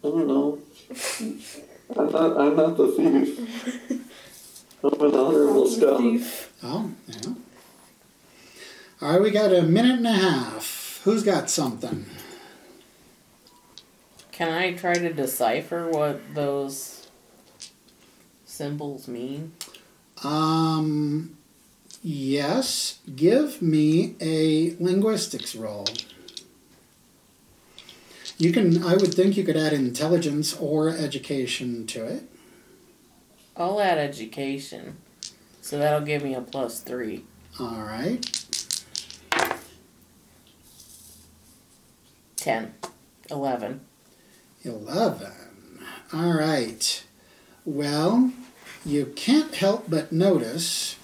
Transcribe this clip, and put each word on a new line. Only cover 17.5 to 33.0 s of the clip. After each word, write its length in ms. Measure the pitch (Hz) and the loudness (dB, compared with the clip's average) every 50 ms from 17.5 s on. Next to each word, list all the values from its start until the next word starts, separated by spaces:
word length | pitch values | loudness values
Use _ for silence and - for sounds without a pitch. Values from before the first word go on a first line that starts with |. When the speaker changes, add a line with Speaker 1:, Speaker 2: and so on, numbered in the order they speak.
| _ _ - - _ _ _ _ _ _ _ _ _ _ _ _ _ _ _ | _ _ -20 -20 _ _ _ _ _ _ _ _ _ _ _ _ _ _ _
Speaker 4:
symbols 640 | - - - 151 143 147 147 151 143 139 131 - - | -20 -12 -10 -8 -8 -6 -8 -8 -10 -10 -12 -12 -12
mean? 460 | 120 117 123 131 139 147 160 160 - _ - - - - _ _ _ _ _ _ _ - - | -10 -10 -8 -8 -8 -10 -12 -14 -14 _ -16 -16 -16 -20 _ _ _ _ _ _ _ -10 -6
Speaker 3:
Um, 1120 | 139 151 156 156 156 160 160 160 160 160 156 156 156 151 151 151 147 147 156 165 165 - - _ _ _ _ _ _ _ _ _ _ - - - | -4 0 0 2 2 2 2 2 2 2 0 0 0 0 0 0 0 -2 -2 -4 -8 -16 -20 _ _ _ _ _ _ _ _ _ _ -20 -12 -8
yes. 960 | 170 151 139 135 135 139 143 143 143 185 254 262 - - - - - - - _ - 139 | -6 -6 -4 -2 -2 0 0 0 0 0 0 0 -2 -4 -4 -4 -6 -8 -12 _ -16 -4
Give 460 | 127 151 175 220 269 311 285 - - | 2 4 6 6 6 4 2 -2 -2
me 540 | 180 165 156 151 151 151 156 170 - - - - | 4 6 6 8 8 6 6 4 4 2 -4 -6
a 540 | 170 160 160 156 160 160 156 156 165 165 170 - | -2 -2 2 2 4 4 4 4 2 0 0 0
linguistics 760 | 175 180 180 196 202 220 220 190 - - - 127 - - - | 0 2 4 4 4 4 2 0 -2 -4 -8 -10 -10 -10 -10
roll. 320 | 113 110 107 104 104 101 - - - - - - - - - - - - _ _ _ _ _ _ _ _ _ _ _ _ _ _ _ _ _ _ _ _ _ _ _ _ _ _ - - - - - - - - - - - - - | -8 -8 -8 -8 -6 -6 -6 -6 -8 -14 -14 -20 -20 -20 -20 -20 -20 -20 _ _ _ _ _ _ _ _ _ _ _ _ _ _ _ _ _ _ _ _ _ _ _ _ _ _ -20 -20 -20 -20 -20 -20 -20 -20 -18 -18 -18 -4 2
You 120 | 165 175 | 2 4
can, 320 | 170 240 202 175 165 165 170 | 4 4 4 6 4 4 4
I 120 | 175 175 | 4 4
would 180 | 196 196 175 175 | 4 4 4 4
think 200 | 185 185 202 196 202 | 4 4 4 4 2
you 60 | 185 | 0
could 140 | 170 151 151 | 0 0 2
add 160 | 156 151 151 | 2 2 0
intelligence 840 | 143 131 123 120 - 151 160 175 170 165 151 143 151 156 - - | 0 0 -2 -2 -2 0 2 2 2 2 0 -2 -2 -2 -4 -4
or 340 | - 165 143 151 156 156 160 | -4 -4 -2 0 0 0 0
education 1000 | 160 165 156 139 - 135 - - 147 135 127 117 - - 131 123 120 117 110 110 | 0 -2 -4 -4 -6 -8 -8 -6 -4 -4 -4 -4 -6 -6 -6 -6 -6 -6 -8 -8
to 180 | - 120 113 | -8 -8 -8
it. 180 | 123 190 277 - - - - - - - - _ _ - - _ _ _ _ | -8 -8 -10 -12 -14 -20 -20 -20 -20 -20 -20 _ _ -20 -20 _ _ _ _